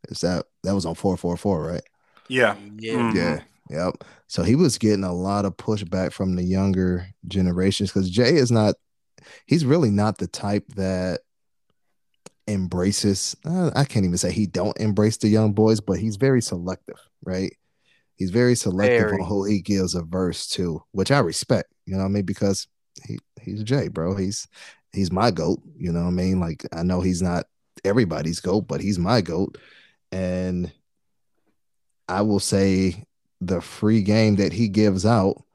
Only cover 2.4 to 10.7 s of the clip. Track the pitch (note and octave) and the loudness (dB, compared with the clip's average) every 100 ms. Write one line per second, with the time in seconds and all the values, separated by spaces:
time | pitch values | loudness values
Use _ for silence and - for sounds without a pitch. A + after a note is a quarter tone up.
2.4 | A2+ G2+ G2+ G#2 A2 B2 A#2 G2 E2+ D2+ | 2 2 -12 -12 -6 -2 0 0 0 -4
3.4 | - _ - D2 F2+ - - _ _ - | -8 _ -10 -4 -4 -6 -16 _ _ -2
4.4 | E2+ C#3 E3+ - G#2+ G2+ F#2+ F2 F#2+ G2+ | 2 4 4 4 2 2 0 -4 -2 -2
5.4 | G2 - - G#2+ F2+ F#2+ F#2 - F#2 F2+ | -2 -4 -4 -4 -4 -4 -4 -4 -2 -2
6.4 | F2+ F#2+ G2 F#2 F2+ F2+ F#2 - F2 G2 | 0 0 2 2 0 -2 -6 -16 -6 0
7.4 | F2+ F2 F#2+ - G2 G2+ F#2 F#2 B2 E3 | 0 2 0 0 -2 0 0 2 4 4
8.4 | B2+ A#2 G#2+ - _ _ _ - - - | 4 4 4 0 _ _ _ -20 -20 -20
9.4 | _ D#3+ C3 E3 B2+ G2+ G#2 G#2 F2+ - | _ 0 4 2 4 2 0 -2 -8 -6
10.4 | G2+ G#2 - | -4 -4 -4